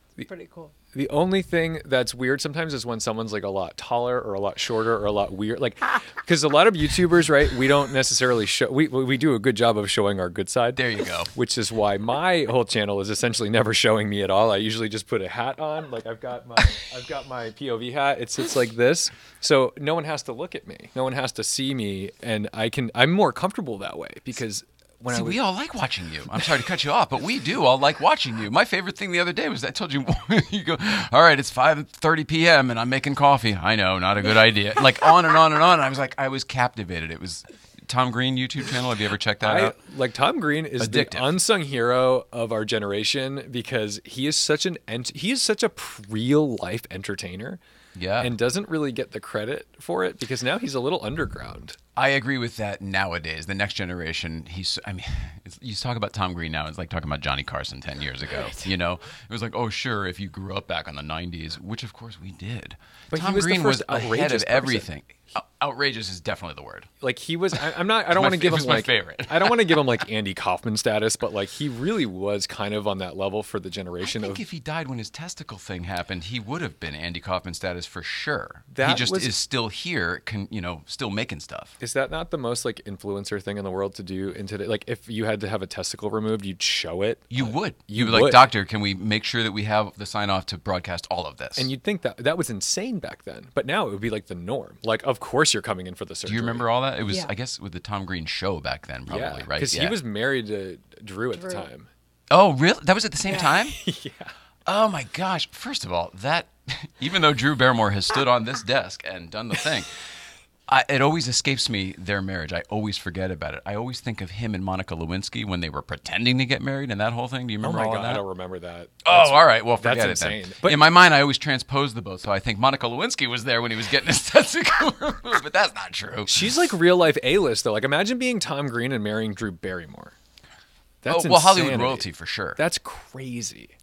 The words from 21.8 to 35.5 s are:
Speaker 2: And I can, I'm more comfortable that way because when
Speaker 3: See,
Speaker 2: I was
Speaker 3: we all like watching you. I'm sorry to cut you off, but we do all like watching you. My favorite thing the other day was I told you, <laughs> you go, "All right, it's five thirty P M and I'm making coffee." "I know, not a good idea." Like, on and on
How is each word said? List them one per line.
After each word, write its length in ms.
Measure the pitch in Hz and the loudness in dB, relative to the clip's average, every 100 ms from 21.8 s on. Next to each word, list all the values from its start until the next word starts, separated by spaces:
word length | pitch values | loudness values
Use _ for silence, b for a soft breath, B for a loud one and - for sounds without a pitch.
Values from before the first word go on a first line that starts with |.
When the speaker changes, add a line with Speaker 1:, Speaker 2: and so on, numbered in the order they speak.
| 104 95 95 - | -4 -6 -8 -8
Speaker 2:
And 280 | 120 107 104 | -4 -4 -4
I 140 | 110 117 | -4 -4
can, 220 | - 117 | -2 -2
I'm 180 | 117 143 | 2 4
more 200 | 190 160 | 4 2
comfortable 460 | - 185 233 147 98 | 0 -4 -4 -8 -8
that 200 | 101 - | -8 -10
way 120 | - - 131 | -14 -14 -12
because 400 | - 113 95 - _ _ _ | -8 -8 -8 -12 _ _ _
when 140 | 123 120 | -6 -4
Speaker 3:
See, 60 | |
Speaker 2:
I 20 | |
was 100 | - | -2
Speaker 3:
we 60 | 220 | -2
all 140 | 202 | -2
like 200 | 190 320 | -2 -6
watching 380 | 226 131 - 82 | -6 -6 -6 -8
you. 120 | 78 - | -10 -8
I'm 120 | - | -4
sorry 180 | - 135 | 0 0
to 60 | 113 | 0
cut 180 | 175 | -4
you 80 | 143 | 0
off, 180 | 220 - | 2 2
but 120 | 127 | -2
we 180 | 170 262 | -4 -4
do 240 | 139 - | -4 2
all 140 | 135 131 | 4 6
like 240 | 143 143 | 4 4
watching 360 | 170 - - 110 | 2 2 0 -4
you. 140 | 104 | 0
My 140 | 247 240 | 2 2
favorite 320 | 190 185 - | 0 -4 -6
thing 160 | 196 | -2
the 80 | 175 | 0
other 100 | 175 | 0
day 160 | 151 240 | -2 -4
was 160 | 139 | -4
I 60 | 139 | -6
told 240 | - 170 | -6 -4
you, 100 | 139 131 - - | -2 0 -2 2
<laughs> 220 | 214 - | 2 2
you 120 | 202 156 | -2 -2
go, 100 | 160 208 208 B | -2 0 -2 B
"All 80 | 135 | 8
right, 180 | 165 143 | 10 8
it's 100 | - | 2
five 380 | 127 143 147 - | 4 4 4 -2
thirty 380 | - 156 160 147 | -2 2 2 0
P 200 | 160 170 | 4 6
M 200 | 151 131 | 6 6
and 80 | 113 | 0
I'm 120 | 123 | 0
making 260 | 131 143 139 | -2 -2 4
coffee." 400 | 143 135 113 95 | 6 6 2 0
"I 220 | 90 110 | 2 4
know, 200 | 92 95 | 4 2
not 200 | 92 101 | 2 2
a 40 | |
good 140 | 101 110 | 6 8
idea." 380 | 113 104 101 208 | 8 8 2 4
Like, 180 | 135 - | 4 6
on 220 | 156 175 | 8 8
and 140 | 165 160 | 8 8
on 160 | 160 | 8